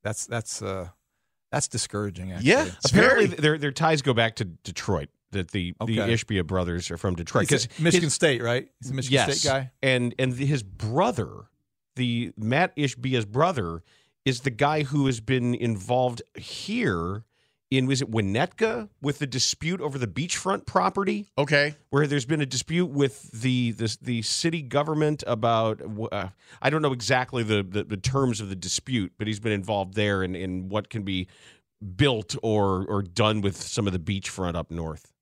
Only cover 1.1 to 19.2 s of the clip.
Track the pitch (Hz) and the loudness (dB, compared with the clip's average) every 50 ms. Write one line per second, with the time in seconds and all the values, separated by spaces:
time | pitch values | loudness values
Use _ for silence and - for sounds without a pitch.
1.1 | _ _ _ _ _ _ _ _ - 135 - - - 113 - - - 104 104 101 | _ _ _ _ _ _ _ _ -2 -2 -2 -2 -4 -4 -6 -4 -4 -4 -4 -4
2.1 | 87 87 90 95 90 92 110 135 202 269 - - - - - - - 196 220 254 | -6 -8 -10 -8 -8 0 4 4 6 6 4 0 -4 -2 0 4 6 8 8 8
3.1 | 269 247 214 131 - - 151 151 151 160 143 147 131 - 160 160 165 151 131 139 | 8 6 4 4 4 2 2 2 2 2 0 -4 0 2 4 4 4 4 2 2
4.1 | 123 110 117 113 107 - 113 90 82 - _ - 90 - - - 101 78 71 - | 4 4 2 2 0 -2 -6 -6 -6 -12 _ -12 -10 -8 -2 0 0 0 -2 -6
5.1 | _ _ _ _ - 98 90 80 - 104 87 87 87 _ 107 - 113 113 104 107 | _ _ _ _ -4 -4 -4 -2 -2 -2 -2 -2 -4 _ -2 0 0 0 2 2
6.1 | 117 113 - - 107 95 87 76 92 92 90 87 85 87 87 - 87 85 - 101 | 0 0 0 0 0 0 0 0 0 0 0 0 -2 -4 -4 -6 -8 -2 -2 -2
7.1 | 90 82 85 - - 123 101 - 147 127 113 123 - - 156 170 160 180 165 151 | -2 -2 -6 0 2 2 4 4 2 2 2 -2 -4 0 2 4 4 4 4 2
8.1 | - - - 160 135 117 120 117 120 127 - - _ _ 120 127 131 135 123 127 | 0 2 2 2 2 2 0 0 0 0 -2 -6 _ _ -10 -8 -6 -4 -2 2
9.1 | 135 135 113 139 139 135 - 143 131 135 131 127 _ _ - 135 127 123 123 120 | 4 4 4 4 2 0 2 2 0 0 -2 -6 _ _ 2 2 2 4 2 0
10.1 | 120 - 131 127 123 120 139 143 151 131 107 95 95 92 - 107 113 147 190 233 | 0 0 0 0 0 0 0 0 0 0 -2 -6 -8 -6 -4 -2 2 2 2 2
11.1 | 220 135 101 - 50 - - _ _ _ _ _ _ _ _ _ _ 127 127 120 | 2 -2 -4 -4 -6 -16 -18 _ _ _ _ _ _ _ _ _ _ -2 0 0
12.1 | 117 117 120 - - - 107 110 123 147 180 180 - - 147 135 - 123 120 131 | 0 0 -2 -4 -6 -6 -2 0 2 2 2 0 0 -2 -2 -2 -2 -4 -4 0
13.1 | 127 120 110 101 104 127 156 180 185 131 98 82 82 82 - _ _ _ _ _ | 0 0 0 0 2 2 2 2 2 0 -2 -4 -4 -8 -10 _ _ _ _ _
14.1 | _ _ _ 135 131 120 127 139 120 101 139 143 156 156 151 131 143 147 139 135 | _ _ _ -2 -2 0 -2 -4 0 2 2 2 2 0 0 0 0 2 2 2
15.1 | 127 113 110 117 131 127 120 123 123 - 120 117 113 101 92 107 123 127 127 127 | 0 -2 -2 0 0 0 2 0 0 0 0 -2 -2 -2 -2 0 2 2 2 0
16.1 | 120 117 - _ _ - - - - - - - 208 247 233 156 95 85 82 87 | 0 -4 -14 _ _ -16 -14 -12 -12 -10 -8 -6 -2 0 0 0 0 0 -2 -4
17.1 | 95 104 113 _ _ _ _ _ _ _ _ _ 131 131 127 131 139 127 139 - | -6 -6 -10 _ _ _ _ _ _ _ _ _ 0 0 2 2 0 0 -2 -2
18.1 | 110 113 104 95 98 117 156 180 - - 220 220 226 247 220 208 _ _ - 143 | 0 0 0 2 2 0 0 0 0 -2 0 0 0 -4 -8 -10 _ _ -4 -4
19.1 | 143 - | -2 -2